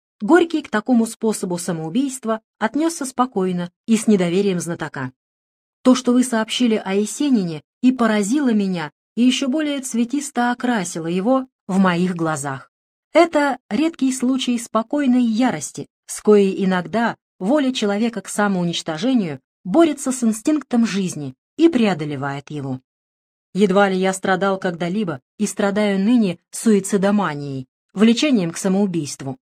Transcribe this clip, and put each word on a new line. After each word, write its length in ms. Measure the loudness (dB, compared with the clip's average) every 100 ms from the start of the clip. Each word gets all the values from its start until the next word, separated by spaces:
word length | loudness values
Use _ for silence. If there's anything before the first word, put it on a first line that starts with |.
| _ _
Горький 420 | 2 4 4 -2
к 80 | -4
такому 360 | -6 0 2 0
способу 520 | -2 -4 -4 -4 -6
самоубийства 840 | -4 -6 -4 -4 -4 -6 -6 -6 -8 _
отнесся 460 | -4 -2 -2 -2
спокойно 680 | -8 -2 -2 0 -2 -2 -6 _ 0
и 100 | 0
с 100 | 4
недоверием 540 | 4 4 0 0 -2
знатока. 520 | -4 -8 -8 -8 -10 -12 _ _ _ _ _ _
То, 120 | 4
что 180 | 4 4
вы 100 | 2
сообщили 580 | 2 -2 -4 0 0 0
о 120 | 0
Есенине, 680 | -2 -2 -2 2 2 0 -6 -12 _
и 100 | 0
поразило 600 | 2 2 2 0 0 2
меня, 380 | 2 0 -2 -6 -12 _ 2
и 60 |
еще 260 | 2 2 -2
более 320 | -2 -2 -4
цветисто 680 | -4 -4 -2 -4 -4 -2 -2
окрасило 560 | -2 -2 -2 -4 -6 -4
его 400 | -2 0 0 -2 _ -2
в 100 | 2
моих 380 | 2 2 0 0
глазах. 560 | -2 -2 -6 -8 -12 _ _ _ _
Это 460 | 2 4 2 0 -4 _
редкий 420 | -2 -2 0 -2
случай 460 | -2 -2 -2 -2 -4
спокойной 640 | -2 -2 -2 0 2 4
ярости, 640 | 2 2 0 0 -8 -12 -14 _ -16
с 140 | -2
коей 440 | 4 6 6 2
иногда 520 | 0 0 -2 -2 -2 -4 _ _
воля 340 | 0 2 2
человека 500 | 0 -2 0 -2 -4
к 60 | -8
самоуничтожению 1120 | -2 0 0 -2 -4 -6 -4 0 0 0 -6 _ _
борется 480 | 0 4 4 2 -6
с 140 | -2
инстинктом 600 | -2 0 -2 -2 0 0 0
жизни 480 | 0 -4 -6 -10 -12 _ 0
и 120 | 2
преодолевает 840 | 4 0 0 -4 -6 -6 -8 -10
его. 300 | -10 -8 -10 _ _ _ _ _ _ _
Едва 360 | -2 2 4 2
ли 80 | 2
я 160 | -2
страдал 460 | -2 -2 0 0 -2
когда-либо 640 | -4 -4 -4 -4 -4 -8 _ _
и 80 | -6
страдаю 540 | 0 0 2 0 2
ныне 400 | 2 4 2 -2 _
суицидоманией, 1160 | -2 2 2 2 0 2 2 0 -4 -8 -10 -12 _ _
влечением 580 | 2 4 4 2 2 0
к 60 | -2
самоубийству, 800 | -2 0 0 -2 -6 -10 -10 -12